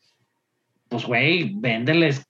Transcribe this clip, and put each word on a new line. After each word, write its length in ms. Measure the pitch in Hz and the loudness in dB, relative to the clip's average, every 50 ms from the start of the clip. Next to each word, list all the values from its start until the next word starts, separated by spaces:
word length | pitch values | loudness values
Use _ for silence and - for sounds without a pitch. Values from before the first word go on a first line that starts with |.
| _ _ _ _ _ _ _ _ _ _ _ _ _ _ _ _ _ | _ _ _ _ _ _ _ _ _ _ _ _ _ _ _ _ _
pues, 180 | _ 120 113 - | _ -8 -6 -4
güey, 460 | 117 120 120 135 - 185 175 - - 98 | -2 0 2 2 2 2 0 -2 -4 -6
véndeles 680 | 104 117 120 113 117 123 156 160 170 165 147 135 135 - | -4 -4 -4 -4 -2 0 2 2 4 4 2 0 -2 -6